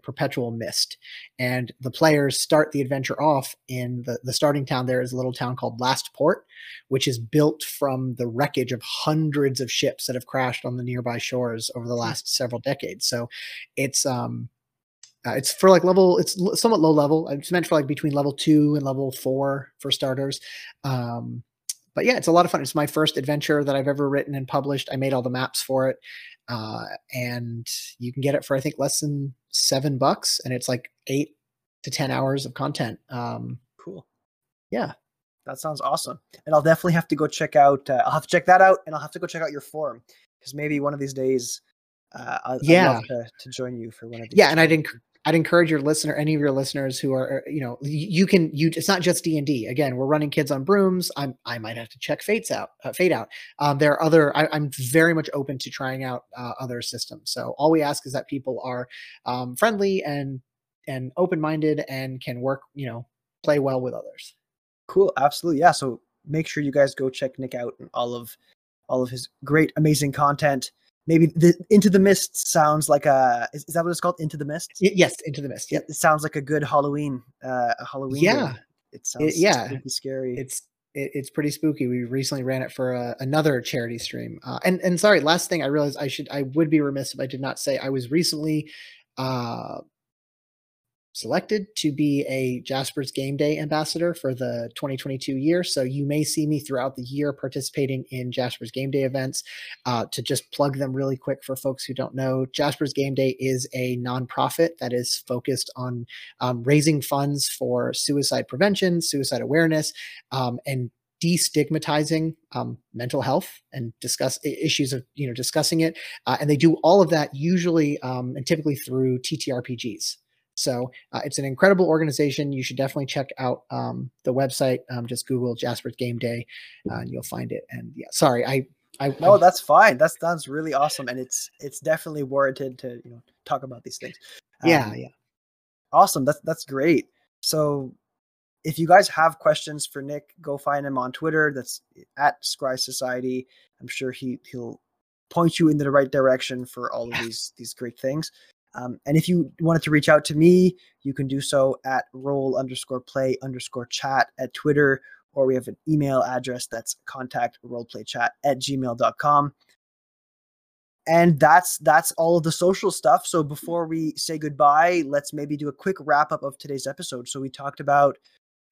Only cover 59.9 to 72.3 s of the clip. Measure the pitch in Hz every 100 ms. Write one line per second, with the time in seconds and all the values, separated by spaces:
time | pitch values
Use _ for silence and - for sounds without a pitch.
59.9 | 190 147 143 139 135 - _ _ _ -
60.9 | 131 127 - 180 170 151 156 156 151 143
61.9 | 135 131 131 143 120 131 135 - 143 131
62.9 | 110 123 _ _ _ 156 147 135 131 127
63.9 | 117 - - - - _ _ _ _ -
64.9 | 185 196 - 143 - 170 143 170 151 135
65.9 | 117 _ _ - 156 160 156 143 143 139
66.9 | - 131 - 131 - 131 123 120 - -
67.9 | 123 123 120 113 - _ _ _ _ -
68.9 | 131 127 127 - _ 139 151 156 - 156
69.9 | 143 143 135 143 143 151 135 - _ _
70.9 | _ - 165 160 165 170 - - 208 202
71.9 | 190 196 190 -